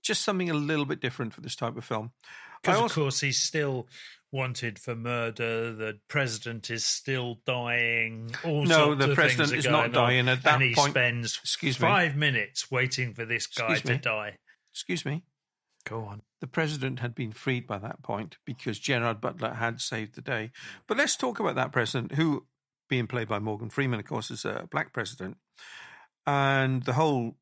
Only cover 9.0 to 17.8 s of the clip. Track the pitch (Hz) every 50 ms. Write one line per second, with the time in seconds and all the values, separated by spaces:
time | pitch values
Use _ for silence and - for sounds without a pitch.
9 | 139 131 143 135 160 147 123 117 147 147 - - - 123 120 123 117 117 120 123
10 | 120 120 127 127 123 127 127 127 131 156 151 135 135 127 117 - 143 139 123 135
11 | 123 120 120 120 117 113 - - - - - - - 156 127 - - 165 202 196
12 | 175 165 139 143 151 147 131 117 104 98 - - - - 135 127 127 127 127 -
13 | 127 120 101 113 117 113 117 113 - - - - 117 113 110 110 113 139 120 -
14 | - 120 110 107 107 104 101 _ _ _ - _ _ _ _ - - - - 165
15 | - 139 143 165 - _ _ _ _ _ _ _ _ _ _ _ _ - - 113
16 | 110 104 101 104 - _ _ _ - 131 _ - 160 151 151 143 131 135 131 117
17 | 123 123 117 - 127 110 107 - - - 131 123 127 - 110 98